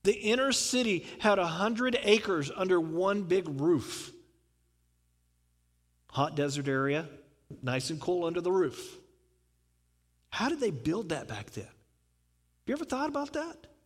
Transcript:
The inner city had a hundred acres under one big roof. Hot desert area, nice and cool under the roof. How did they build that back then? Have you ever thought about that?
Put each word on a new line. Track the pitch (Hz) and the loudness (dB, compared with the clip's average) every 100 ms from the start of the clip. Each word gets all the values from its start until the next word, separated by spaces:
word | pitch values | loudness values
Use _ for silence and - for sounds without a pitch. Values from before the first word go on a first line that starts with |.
The | 196 | 2
inner | 233 208 240 269 | 0 2 2 2
city | 247 - 247 233 180 - - | 2 2 2 2 0 -2 0
had | 220 196 | 4 4
a | 170 | 2
hundred | 160 208 233 254 240 | 0 0 0 0 0
acres | 202 214 208 175 143 | 4 4 4 0 -2
under | - 185 180 | -2 2 2
one | 160 165 190 202 | 2 0 2 0
big | 175 185 160 | 2 0 0
roof. | 139 156 156 - - - - - _ _ _ _ _ _ _ _ _ _ _ _ _ _ _ _ _ _ | 0 2 2 0 -10 -12 -18 -20 _ _ _ _ _ _ _ _ _ _ _ _ _ _ _ _ _ _
Hot | - 151 | -2 0
desert | 147 143 143 139 | 0 -2 -2 -2
area, | 135 139 147 160 - - _ _ - | 0 0 -2 -4 -16 -20 _ _ -8
nice | 127 127 127 | -4 -2 -4
and | 160 | -4
cool | - 180 | -2 0
under | 170 175 | 0 0
the | 175 | 2
roof. | 190 170 - - - - _ _ _ _ _ _ _ _ _ _ _ _ | 2 2 -2 -14 -18 -20 _ _ _ _ _ _ _ _ _ _ _ _
How | - 240 | -4 -2
did | 320 | 0
they | 233 | -2
build | 139 127 185 180 | 0 -2 -2 -2
that | 151 117 | -6 -6
back | 104 104 | -10 -10
then? | - 95 | -12 -14
Have | _ _ _ _ _ _ _ _ _ - | _ _ _ _ _ _ _ _ _ -6
you | |
ever | 285 | -6
thought | 320 254 302 | -4 -4 -2
about | 294 285 | -4 -4
that? | 302 330 - - _ | -6 -8 -12 -20 _